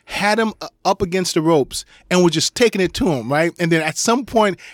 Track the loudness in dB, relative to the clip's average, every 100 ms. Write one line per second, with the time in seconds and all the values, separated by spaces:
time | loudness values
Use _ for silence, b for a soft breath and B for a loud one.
0 | -12 -4 0 0 -2 -4 -14 _ -2 -2
1 | -2 -2 -2 0 2 2 0 -6 b b
2 | -2 2 4 2 -2 0 0 2 -2 -2
3 | -2 -2 -2 0 0 -2 0 0 0 -2
4 | -2 -2 0 0 0 0 B